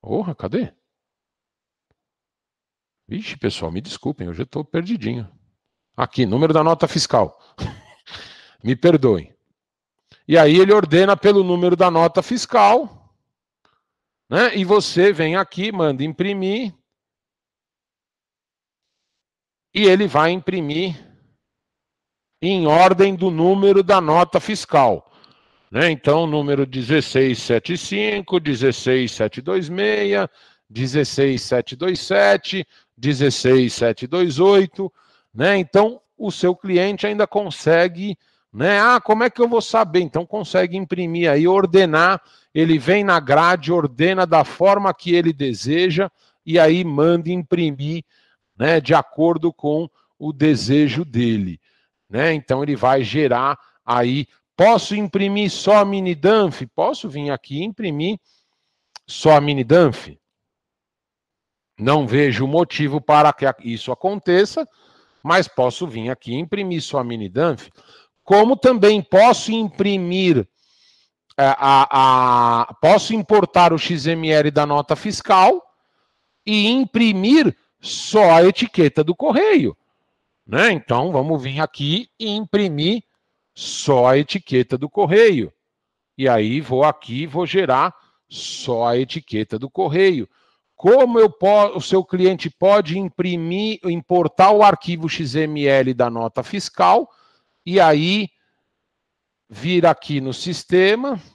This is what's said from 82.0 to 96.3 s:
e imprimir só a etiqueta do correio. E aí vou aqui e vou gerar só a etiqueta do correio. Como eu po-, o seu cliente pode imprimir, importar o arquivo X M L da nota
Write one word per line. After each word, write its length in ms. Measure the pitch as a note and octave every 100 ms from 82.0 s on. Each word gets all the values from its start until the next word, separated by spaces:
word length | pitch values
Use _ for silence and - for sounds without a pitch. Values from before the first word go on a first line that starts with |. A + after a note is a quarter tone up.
| B3 _
e 80 | A3
imprimir 760 | G#3 G#3+ G#3 G3 D3 D#3+ A3+ _ _ _ _ _
só 540 | - - - - C3 B2
a 100 | C#3
etiqueta 600 | D3 G3 _ B2+ B2 B2+
do 120 | D3
correio. 640 | - F3 G3 A3+ D#3+ E2+ _ _ _ _ _ _ -
E 100 | C3
aí 320 | A#2 G#2+ C3+
vou 240 | C#3 B2+
aqui 400 | D3+ - - B2
e 40 | D#3+
vou 180 | D3+ F3
gerar 480 | F#3 E3+ C3 F3 _ _ _ _
só 600 | - - - - A#2 A#2
a 100 | A#2+
etiqueta 640 | C3 E3 - G#2+ A2 A2
do 100 | C3+
correio. 580 | - F3+ D#3+ F#3+ D#3+ G2+ _ _ _ _ _
Como 420 | F3+ B3+ B3 A#3
eu 100 | A3
po-, 460 | - F#3+ G#3 G3+ F#3
o 60 |
seu 220 | - F#3+
cliente 480 | F#3 F3+ F#3 F#3 E3+
pode 480 | _ F#3 G#3 D#3+ F3+
imprimir, 800 | F#3+ - F3+ F3 E3 F#3 G#3+ A3
importar 680 | F#3 E3+ - F3+ D#3 - F#3+
o 100 | G#3
arquivo 480 | G#3 F#3 - E3+ D#3+
X 240 | - D3+
M 320 | C#3 D#3 D3+ C#3+
L 280 | C3+ C3
da 160 | B2 A#2+
nota 340 | A#2 A2+